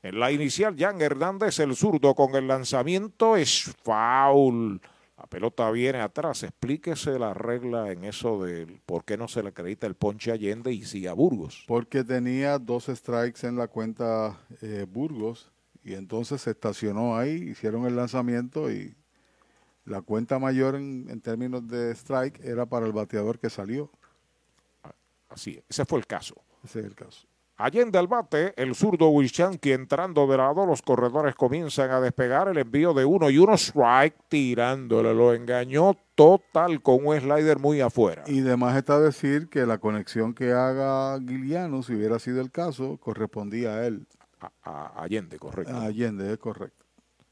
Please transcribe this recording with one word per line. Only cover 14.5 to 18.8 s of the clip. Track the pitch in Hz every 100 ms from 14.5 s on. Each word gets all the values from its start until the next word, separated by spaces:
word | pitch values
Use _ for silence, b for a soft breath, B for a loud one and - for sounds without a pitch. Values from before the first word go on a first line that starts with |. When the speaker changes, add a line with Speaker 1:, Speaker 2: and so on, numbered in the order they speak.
| -
Speaker 2:
eh, | 110 104 95
Burgos, | 101 156 139 107 117 _ _ _ _
y | -
entonces | 95 95 110 120 143
se | -
estacionó | 110 113 98 107 104 120 113
ahí, | 131
hicieron | 160 87 - 110 113 123
el |
lanzamiento | 123 123 127 123 120 123 156 147
y | 107